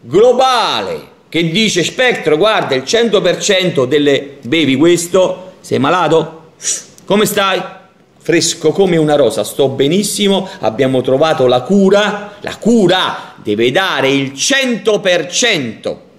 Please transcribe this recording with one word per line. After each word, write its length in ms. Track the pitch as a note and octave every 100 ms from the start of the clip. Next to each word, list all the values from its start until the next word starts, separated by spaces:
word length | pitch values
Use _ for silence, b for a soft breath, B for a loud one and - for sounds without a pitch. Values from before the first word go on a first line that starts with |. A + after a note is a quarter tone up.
globale 1040 | A#2 D#3+ B3 A#3 C4 B3 F#3 B2 F#2+ D#2+ - _ _
che 200 | D3+ E3+
dice: 340 | E3+ A3 F3
"Spettro, 540 | D#3 - B3+ - D#3 D3+
guarda, 380 | G#3 G3+ - C3
il 100 | C3
cento 360 | A3+ A#3 G3
per 160 | F3 E3
cento 480 | - F#3+ F3+ C3+ B2
delle", 520 | D3+ D3 C3 - -
bevi 340 | A#2 D#3+ C#3+ C3
questo, 800 | E3+ E3+ E3+ F#3+ F3+ - - -
sei 180 | - A#2
malato? 720 | C3+ F3+ D#3+ D#3 D#3 - - _ B B B - -
Come 200 | G3+ G#3
stai? 360 | G3+ G3 F#3 - - - _ _ _
Fresco 540 | - E3 D#3+ - D#3
come 260 | D#3 F#3+ E3
una 180 | D3+ D3
rosa, 280 | C3+ -
sto 260 | G#2 - C#3
benissimo, 800 | A#2+ C#3 F#3 G#3 - G3+ G3 F#3+ B
abbiamo 420 | A2 A2 C3 C3
trovato 460 | C3 C3+ D#3+ D3+ B2+
la 140 | B2
cura. 720 | B2 G3+ F#3+ G3 G#3 - - -
La 160 | - -
cura 760 | - A#3+ F3+ F#3 D3+ - - -
deve 300 | - G#2 A#2+
dare 380 | D#3 F#3+ D3+ C3+
il 260 | C#3 C3+ C3+
cento 640 | - C4+ C4 A#3 A3 G3+
per 280 | G3 F3 D#3+
cento. 760 | - A#3+ F#3 A#2+ G#2 G2+ D2+ -